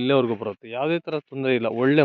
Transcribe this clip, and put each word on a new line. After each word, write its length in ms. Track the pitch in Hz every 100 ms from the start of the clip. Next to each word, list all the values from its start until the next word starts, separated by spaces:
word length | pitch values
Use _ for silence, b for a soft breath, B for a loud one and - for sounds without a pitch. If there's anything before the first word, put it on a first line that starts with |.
ಇಲ್ಲೇವರೆಗೂ 360 | 127 139 120 104
ಬರುತ್ತೆ, 240 | 107 98 113 120
ಯಾವುದೇ 220 | 151 170 165
ಥರ 80 | 156 -
ತೊಂದರೆ 220 | 139 131 123
ಇಲ್ಲ. 100 | 113 113
ಒಳ್ಳೆ 200 | 135 151